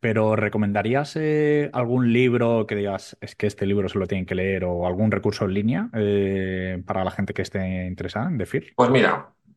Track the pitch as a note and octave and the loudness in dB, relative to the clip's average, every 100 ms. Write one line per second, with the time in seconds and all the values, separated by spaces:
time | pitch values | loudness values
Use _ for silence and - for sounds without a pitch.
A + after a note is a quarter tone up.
0 | A#2 A2 G#2+ G#2+ G#2+ G#2+ G#2 G#2 G#2+ C3+ | 0 2 2 2 0 0 0 0 0 0
1 | D3 D#3+ D#3 D3+ D3 D3 D3 B2+ A#2+ B2+ | -2 -2 0 2 2 2 0 -2 0 2
2 | A#2+ A#2 B2+ A#2+ A#2 A#2 G#2+ G#2 G2+ F#2+ | 4 4 4 4 2 2 0 -2 -2 -4
3 | - - - - G#2 - G2 G2+ F2+ G2+ | -8 -16 -14 -4 -4 0 0 0 0 -2
4 | F#2 G2 F2+ F#2 F#2+ F#2+ F2+ F2 F2+ F#2 | -2 -2 -2 -2 -2 -2 -2 -2 -2 0
5 | A2 G2+ G#2 - G2+ G2 A2 A#2+ A#3 A2+ | 0 2 0 -2 -2 0 0 -2 -2 -2
6 | G2+ G2+ G2 G2 F#2+ F#2 F#2 F2+ F2 F#2+ | 0 2 0 -2 -2 -4 -4 -6 -4 -4
7 | F#2 - G2 - F2+ G2 F#2 F#2 F2+ F2+ | -2 -4 -4 -4 -4 -4 -2 -4 -4 -6
8 | F2+ G#2 E3 D3 - C#3 - - A#3+ - | -6 -4 -2 -2 -2 -4 -4 2 4 4
9 | F#2 D#2+ - _ _ | 4 0 -6 _ _